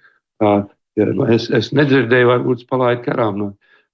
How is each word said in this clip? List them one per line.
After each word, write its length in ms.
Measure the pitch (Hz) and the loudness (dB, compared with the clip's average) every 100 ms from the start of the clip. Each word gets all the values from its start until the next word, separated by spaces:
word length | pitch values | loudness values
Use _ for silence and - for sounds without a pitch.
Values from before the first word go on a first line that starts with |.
| _ _ _ _ | _ _ _ _
kā, 120 | 107 104 101 _ _ - | 0 0 -2 _ _ -2
ja, 100 | 104 - 135 | -2 0 0
es, 220 | 113 - | 0 0
es 200 | 127 110 | -2 -2
nedzirdēju, 560 | 135 147 135 117 127 120 | 0 2 2 2 2 4
varbūt 380 | 123 135 120 - | 2 0 -4 -4
palaid 360 | 131 123 120 135 | -2 -2 -2 -4
garām. 320 | 131 110 98 | -4 -4 -4
No, 120 | 101 101 _ _ _ | -8 -10 _ _ _